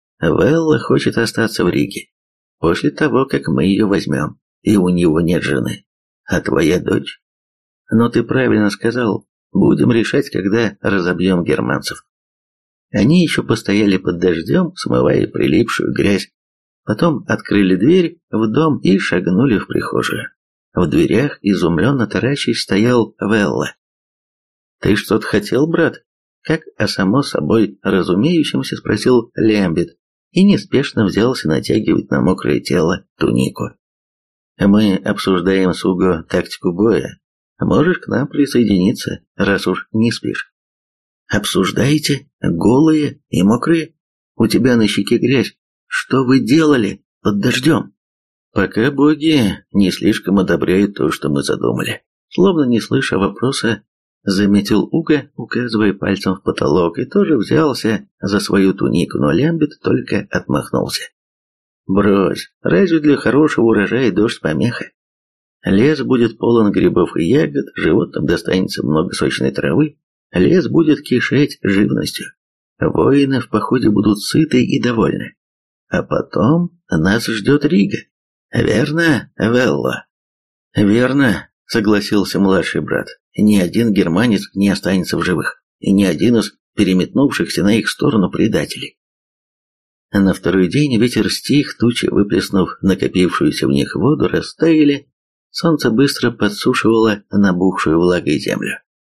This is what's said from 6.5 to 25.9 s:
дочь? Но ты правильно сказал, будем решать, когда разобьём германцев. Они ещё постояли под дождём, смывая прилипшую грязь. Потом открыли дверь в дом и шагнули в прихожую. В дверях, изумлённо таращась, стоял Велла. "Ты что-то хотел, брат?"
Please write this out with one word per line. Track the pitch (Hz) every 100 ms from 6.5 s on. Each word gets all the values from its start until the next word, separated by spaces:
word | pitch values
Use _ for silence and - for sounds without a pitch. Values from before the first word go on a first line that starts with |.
| - 78 87
дочь? | - - - - _ _ _ _ _ _ -
Но | 113 117
ты | 120
правильно | 117 127 120 107 104
сказал, | - 117 120 113 - - _ _
будем | 92 - - -
решать, | 117 101 139 -
когда | - 95 113 113 104
разобьём | - 98 87 85 95 90
германцев. | 80 - 58 69 - - - _ _ _ _ _ _ _ _
Они | 101 110 175
ещё | 156 -
постояли | - 110 - 101 101 92
под | 92 87
дождём, | 92 82 90 165 175 -
смывая | - - - - -
прилипшую | - 67 85 120 - -
грязь. | - 98 98 - _ _ _ _ _
Потом | - 120 170 135 -
открыли | 107 - 104 95
дверь | 92 120 180 165 - _
в | 107 110
дом | 117 160 123
и | - 190
шагнули | - 90 87 92 135 95
в | -
прихожую. | - - - - - - - _ _ _
В | - 85
дверях, | 82 82 104 143 -
изумлённо | 95 90 87 82 110 139 110
таращась, | 92 117 143 - 113
стоял | - 101 120 123 110 -
Велла. | 104 110 90 58 71 - _ _ _ _ _ _ _ _ _ _
"Ты | 95 101
что-то | - 113 -
хотел, | 104 104 123 156
брат?" | 165 151